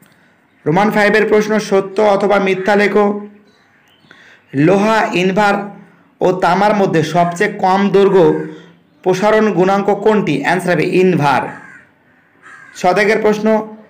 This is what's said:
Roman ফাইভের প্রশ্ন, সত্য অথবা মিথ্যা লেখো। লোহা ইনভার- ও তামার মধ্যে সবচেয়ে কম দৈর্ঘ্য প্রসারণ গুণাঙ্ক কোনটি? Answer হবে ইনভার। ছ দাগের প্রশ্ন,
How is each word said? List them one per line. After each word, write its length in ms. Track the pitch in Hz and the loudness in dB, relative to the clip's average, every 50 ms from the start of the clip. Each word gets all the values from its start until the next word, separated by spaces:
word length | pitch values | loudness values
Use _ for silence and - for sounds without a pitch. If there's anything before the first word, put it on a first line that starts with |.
| _ _ _ _ _ _ _ _ _ _ _ _ - | _ _ _ _ _ _ _ _ _ _ _ _ -6
Roman 260 | - 151 180 208 214 | -2 0 0 0 0
ফাইভের 340 | 208 214 208 208 202 214 208 | 0 0 2 2 2 2 2
প্রশ্ন, 340 | 208 214 214 208 208 220 214 | 2 2 0 0 0 -2 -4
সত্য 420 | 208 - 196 196 196 190 190 - | -2 0 -2 -2 -2 -2 -2 0
অথবা 380 | 214 214 202 196 214 196 202 202 | 0 2 2 2 0 0 0 0
মিথ্যা 360 | 190 190 190 185 185 214 208 | 0 0 -2 -2 0 0 2
লেখো। 520 | 202 208 196 202 214 208 202 208 - - - - - _ _ _ _ _ _ _ _ _ _ _ _ _ - - - - - - _ _ _ - | 2 2 2 2 2 0 0 -2 -4 -8 -14 -20 -20 _ _ _ _ _ _ _ _ _ _ _ _ _ -20 -20 -20 -20 -20 -20 _ _ _ -4
লোহা 540 | 135 147 165 190 202 202 220 220 220 196 - - | 0 0 2 2 2 2 2 0 0 0 -2 -2
ইনভার- 640 | 170 180 190 190 202 208 202 196 - - - - - - - _ _ _ _ _ _ | -2 -2 0 0 0 0 0 0 -2 -4 -8 -14 -18 -20 -20 _ _ _ _ _ _
ও 100 | - 175 | -2 -2
তামার 440 | 180 175 - 175 175 190 202 214 214 | 0 0 0 0 2 2 2 0 2
মধ্যে 280 | 202 196 175 151 165 151 | 0 0 0 0 -2 -2
সবচেয়ে 500 | - - 175 170 170 - - 214 202 208 | 0 0 0 0 0 -2 -2 -4 -4 -4
কম 360 | - 190 185 185 196 202 202 | -2 -2 0 0 0 0 2
দৈর্ঘ্য 440 | 175 196 196 190 175 190 170 147 - - - - - - - - - _ _ _ _ _ - | 2 2 4 4 4 4 4 4 2 0 -4 -10 -14 -18 -20 -20 -20 _ _ _ _ _ -4
প্রসারণ 480 | 180 185 180 208 208 220 214 214 214 | -4 -2 0 0 0 0 0 0 0
গুণাঙ্ক 420 | 185 165 185 190 196 202 196 202 202 | 0 0 0 0 0 0 0 0 -2
কোনটি? 500 | 190 - 214 214 208 170 156 147 - - | 0 0 0 0 2 0 -2 -2 -2 -2
Answer 300 | 147 165 - - 175 180 | -2 -2 -2 -2 -2 -2
হবে 100 | 151 156 | 0 0
ইনভার। 580 | - - 175 185 185 175 143 143 143 135 120 - - - - - - - - - _ _ _ _ _ _ _ _ _ _ _ _ - - - - - - | 0 0 2 2 2 2 0 0 0 0 0 -2 -6 -10 -16 -20 -20 -20 -20 -20 _ _ _ _ _ _ _ _ _ _ _ _ -20 -20 -20 -20 -20 -10
ছ 100 | - - | -4 -2
দাগের 360 | 180 180 196 214 196 220 208 | 0 0 0 0 0 0 0
প্রশ্ন, 460 | 208 214 208 208 208 220 220 214 214 - - - - - | 0 -2 -2 0 0 0 0 -2 -2 -6 -14 -20 -20 -20